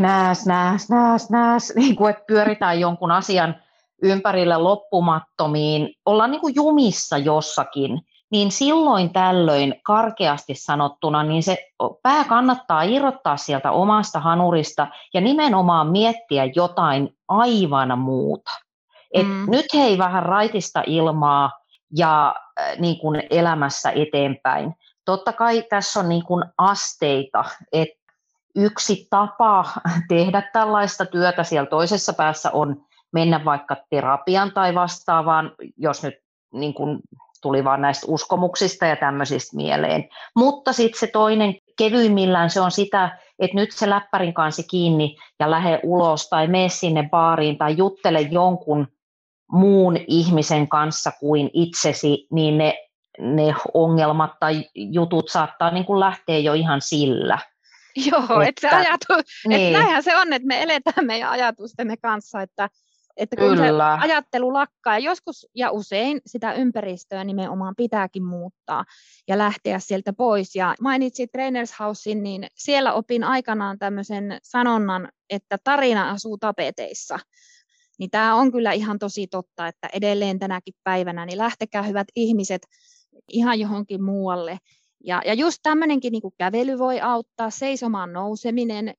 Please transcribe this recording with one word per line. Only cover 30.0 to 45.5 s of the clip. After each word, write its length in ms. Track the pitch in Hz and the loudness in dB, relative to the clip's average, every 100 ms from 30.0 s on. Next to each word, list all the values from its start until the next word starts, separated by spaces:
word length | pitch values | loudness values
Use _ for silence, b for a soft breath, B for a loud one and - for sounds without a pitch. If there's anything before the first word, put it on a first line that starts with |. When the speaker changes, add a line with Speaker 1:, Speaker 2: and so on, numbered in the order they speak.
| 170 | 0
Speaker 1:
tehdä 420 | 170 185 196 202 | 2 2 0 0
tällaista 540 | 226 214 208 202 - 185 | 0 2 2 0 -4 -4
työtä 380 | 175 180 180 | 0 0 0
siellä 260 | 165 156 139 | 0 -2 0
toisessa 420 | 156 170 202 - | 0 0 -2 -2
päässä 380 | 170 156 156 160 | -2 -2 0 -2
on 340 | 147 147 143 b b _ | -2 -2 -4 b b _
mennä 320 | 165 165 160 | 0 2 2
vaikka 320 | 151 139 - 139 - | 0 -2 -4 -8 -4
terapiaan 640 | 147 131 139 180 190 196 | -2 0 0 0 0 0
tai 220 | 196 185 | 0 0
vastaavaan, 800 | 175 175 170 - 165 160 160 156 - - - | 2 -2 -4 0 0 2 0 0 -10 -20 -6
jos 260 | 151 139 | -4 -4
nyt 120 | 143 - _ _ _ | -8 -10 _ _ _
niin 220 | 123 147 | -8 -8
kuin 240 | - 143 147 - - _ _ | -6 -6 -6 -12 -20 _ _
tuli 220 | 143 139 | -2 0
vaan 160 | 135 139 | 2 0
näistä 260 | 139 131 - | 0 -2 -4
uskomuksista 800 | 156 - 180 180 180 185 - 165 | -4 -2 -2 0 0 -2 0 -2
ja 100 | 147 | 0
tämmöisistä 600 | 143 139 139 135 - - | -2 -2 -4 -4 -6 -6
mieleen. 520 | 147 147 151 - - B B 233 | -2 0 0 -2 -4 B B 2
Mutta 360 | 262 277 262 | 2 2 -2
sit 220 | 254 226 | 0 0
se 120 | - 220 | 0 -2
toinen 480 | 220 214 214 208 190 _ - | 2 2 2 0 -2 _ -2
kevyimmillään 720 | 220 240 226 202 185 180 170 | 0 4 4 4 4 2 2
se 100 | 190 | 2
on 100 | 180 | 0
sitä, 480 | 190 202 202 180 - B - | 0 0 0 0 -4 B -4
että 180 | 190 196 | -2 0
nyt 160 | 214 | -2
se 180 | - 214 | -2 0
läppärin 440 | 202 202 196 175 | 0 0 -2 -2
kansi 280 | 170 156 151 | 0 -2 -2
kiinni 540 | 165 180 170 156 147 151 B - | -6 -2 2 2 0 -4 B -4
ja 100 | 151 | 0